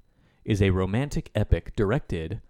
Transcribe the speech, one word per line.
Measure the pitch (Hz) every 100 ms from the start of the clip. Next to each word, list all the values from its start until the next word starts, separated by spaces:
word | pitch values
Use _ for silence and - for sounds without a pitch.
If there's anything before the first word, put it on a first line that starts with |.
| _ _ _ _ -
is | 104
a | 98
romantic | 92 92 107 143 165 -
epic | 110 104 82 - -
directed | 98 110 - 85 80 113